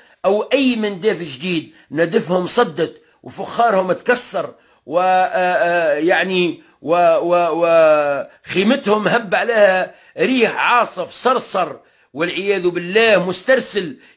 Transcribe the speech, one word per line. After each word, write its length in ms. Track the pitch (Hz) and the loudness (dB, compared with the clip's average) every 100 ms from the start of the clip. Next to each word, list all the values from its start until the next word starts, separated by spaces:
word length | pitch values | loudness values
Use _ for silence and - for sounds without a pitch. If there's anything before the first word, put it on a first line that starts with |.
| _ _ | _ _
أو 180 | 190 208 | -2 0
أي 340 | - 277 262 226 | 0 0 2 0
منداف 420 | 208 190 214 165 | -4 -2 -2 -2
جديد. 540 | 160 127 180 165 123 - - | -8 -8 -4 -4 -6 -20 -10
ندفهم 560 | 147 170 208 151 180 175 | -2 0 0 0 -2 0
صدت 560 | 240 208 147 160 - _ _ | 0 0 -2 -6 -6 _ _
وفخارهم 680 | - - - - 233 190 180 | -20 -14 -10 0 2 2 0
تكسر 640 | 175 - 240 - 151 151 - _ _ - | -4 0 -2 -2 -6 -8 -12 _ _ -4
و-، 120 | 170 | 0
آه، 40 | |
آه، 880 | 185 185 185 185 180 175 170 175 160 | 2 2 2 0 0 0 0 0 0
يعني 680 | 147 165 170 185 185 175 - _ _ | 0 2 0 0 0 0 -4 _ _
و-، 340 | 139 175 170 156 | -2 2 4 2
و-، 340 | 170 175 170 | 2 0 0
وخيمتهم 1600 | 160 170 165 156 151 143 139 - _ - 170 202 269 202 214 185 | 0 2 6 6 4 2 -4 -8 _ -6 -2 0 0 0 0 2
هب 260 | 233 202 | -2 -2
عليها 600 | 185 220 226 202 185 175 - _ - | -2 0 4 4 4 -2 -10 _ -4
ريح 380 | 196 262 208 123 | 0 2 0 0
عاصف 560 | 160 247 202 185 160 | 0 2 0 -4 -12
صرصر 640 | - 240 254 - 196 160 127 _ _ _ | -4 -2 -2 -2 -4 -4 -8 _ _ _
والعياذ 540 | 139 175 151 196 196 175 | -6 -4 -2 -2 0 0
بالله 600 | 170 175 208 226 190 170 | -2 -2 2 4 4 2
مسترسل، 680 | - - 254 220 202 170 - - | -4 0 0 0 -6 -6 -10 -20